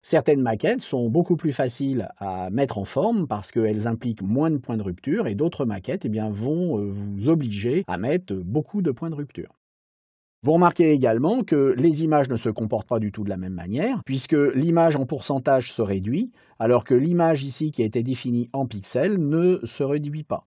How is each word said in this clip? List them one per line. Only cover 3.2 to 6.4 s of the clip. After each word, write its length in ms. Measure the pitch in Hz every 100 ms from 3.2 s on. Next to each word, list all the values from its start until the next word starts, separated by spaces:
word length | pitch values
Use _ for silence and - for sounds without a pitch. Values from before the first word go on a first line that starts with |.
| 156
parce 240 | 104 -
qu'elles 340 | 117 110 107 113
impliquent 380 | 113 120 110
moins 260 | 95 123 160
de 60 | 147
points 200 | - 113
de 60 |
rupture 460 | 98 85 - 202 165
et 80 | 101
d'autres 280 | 160 -
maquettes, 400 | 127 98 107 185
eh 40 | 120
bien, 200 | 107 107
vont, 480 | 101